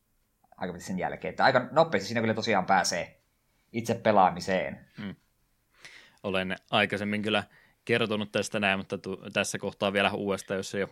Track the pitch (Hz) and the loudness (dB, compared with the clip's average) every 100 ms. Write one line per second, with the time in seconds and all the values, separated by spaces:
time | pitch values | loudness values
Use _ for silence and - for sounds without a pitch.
0 | _ _ _ _ _ - 92 87 - 92 | _ _ _ _ _ -10 -8 -8 -6 -4
1 | 82 73 85 85 104 131 123 139 165 98 | -4 -4 -6 2 4 4 2 2 2 0
2 | - 117 113 107 107 101 87 95 87 87 | -2 0 0 0 2 0 4 4 4 -2
3 | 80 - _ _ _ _ _ 117 113 117 | -6 -12 _ _ _ _ _ -6 -4 0
4 | 113 104 90 85 85 92 71 - - - | 4 6 6 4 -2 0 -2 -8 -16 -14
5 | 101 - _ _ _ _ _ _ - - | -14 -14 _ _ _ _ _ _ -20 -20
6 | - _ 104 95 92 95 _ 113 101 101 | -20 _ -4 -2 -2 -6 _ 2 2 0
7 | 104 104 107 107 - - _ _ - 117 | -2 -4 0 -2 -2 -12 _ _ -2 0
8 | 113 107 104 107 101 110 104 98 95 95 | 0 -2 -2 -4 -2 0 0 0 -2 -8
9 | 95 95 104 104 95 98 101 - 101 98 | -6 -10 -4 -2 -2 -4 -8 -2 0 2
10 | 98 101 101 95 - 98 95 101 92 | 2 0 -2 -4 -4 -6 -4 -4 -6